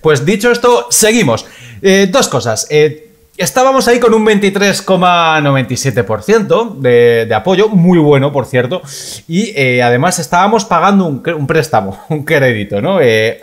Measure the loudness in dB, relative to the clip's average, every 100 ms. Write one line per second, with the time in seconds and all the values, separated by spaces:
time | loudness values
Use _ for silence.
0 | 0 0 0 0 0 0 2 0 0 0
1 | 0 2 0 -2 -6 -20 -20 -4 0 2
2 | 2 0 0 -2 -4 -6 -2 0 0 -2
3 | -18 _ _ -8 -4 0 2 2 2 2
4 | 2 2 2 2 0 0 -2 -2 -2 0
5 | 2 2 2 0 0 -2 -2 -4 -4 -4
6 | -4 -4 0 0 2 -2 -2 -4 2 4
7 | 4 2 0 -2 0 0 2 2 4 4
8 | 4 2 2 -2 -2 -2 -2 -6 -10 -16
9 | -16 -16 -6 -4 -4 -2 0 2 2 2
10 | 0 -2 -2 0 2 0 0 0 2 2
11 | 0 -4 -6 -6 -2 -2 0 -2 -2 -12
12 | -8 -8 -2 0 0 -2 -4 -4 -2 0
13 | 2 2 0 -4